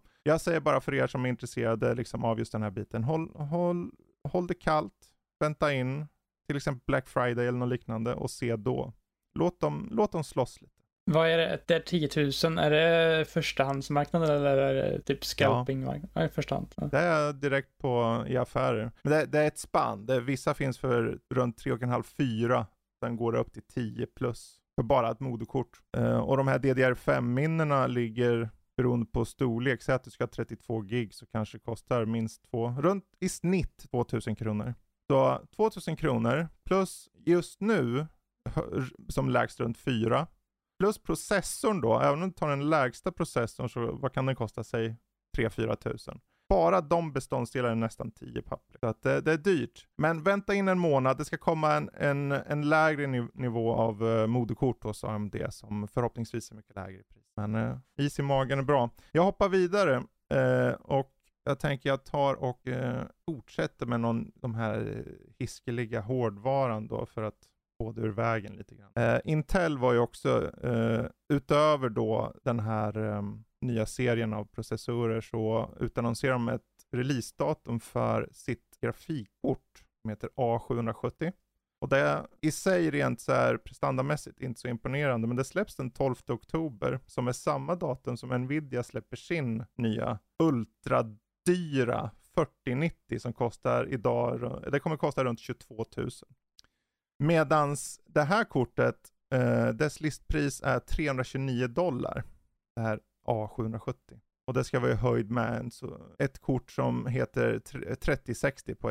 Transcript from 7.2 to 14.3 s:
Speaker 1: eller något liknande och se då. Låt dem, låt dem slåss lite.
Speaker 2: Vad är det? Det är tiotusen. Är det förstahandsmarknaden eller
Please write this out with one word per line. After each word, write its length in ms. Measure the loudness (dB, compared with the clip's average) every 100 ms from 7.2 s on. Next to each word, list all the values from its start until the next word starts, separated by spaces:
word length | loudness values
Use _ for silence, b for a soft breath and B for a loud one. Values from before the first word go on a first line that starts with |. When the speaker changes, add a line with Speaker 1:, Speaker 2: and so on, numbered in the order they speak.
| 0 2 0
Speaker 1:
eller 120 | 0
något 100 | 0
liknande 440 | -2 -4 -4 -4
och 180 | -4 -6
se 240 | -4 -2 -2
då. 380 | -2 -2 -4 -12 _ _ _ -2
Låt 240 | -2 0
dem, 280 | -2 -2 -2
låt 200 | 0 0
dem 120 | 0
slåss 380 | -4 -2 -2 -4
lite. 120 | -20 _ _ _ 2
Speaker 2:
Vad 220 | 4 6
är 80 | 4
det? 220 | 2 0 2
Det 60 |
är 60 | 2
tiotusen. 800 | 2 0 2 2 0 2 0 4
Är 120 | 4
det 540 | 6 6 6 6 4 2
förstahandsmarknaden 1040 | -2 0 0 0 0 0 0 2 2
eller 280 | 2